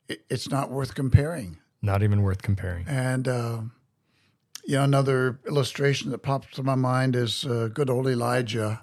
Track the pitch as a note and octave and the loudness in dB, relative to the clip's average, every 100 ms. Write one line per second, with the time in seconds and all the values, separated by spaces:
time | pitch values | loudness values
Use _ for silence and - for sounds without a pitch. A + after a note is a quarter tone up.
0 | - - - C3 - C3+ C#3+ C3+ C3+ - | -12 -12 -6 -6 -2 -4 -2 -4 -6 -4
1 | C3 C3+ D3 E3+ F#2+ D#2+ _ _ G#2 G2 | 6 6 6 -2 -8 -14 _ _ 0 2
2 | G#2 G2+ G2 F#2+ - F#2+ F2+ F2 F2 C3+ | 4 4 2 0 0 -2 -2 -6 -4 -2
3 | B2+ C3 C3 B2 A#2 A#2 A2+ - _ _ | 0 0 -2 -2 -2 -4 -8 -12 _ _
4 | _ _ _ _ _ - F4+ C#3 C#3 C#3 | _ _ _ _ _ -16 -2 2 4 4
5 | C3+ C3 B2+ A#2+ - C#3+ B2+ - C#3+ C3+ | 4 2 2 -2 -2 -2 -2 0 0 0
6 | - A#2+ - C3+ - - C3+ C3 B2+ B2+ | -4 -6 -2 -4 -4 -6 -2 0 2 2
7 | C3 B2 A#2 - D3 A#2 A2+ A2 C3+ B2 | 2 2 0 -2 -2 -2 -2 -2 0 0
8 | C3 A#2+ A#2+ B2 A#2+ A2+ G#2+ G#2+ | 0 0 0 0 0 -2 -2 -4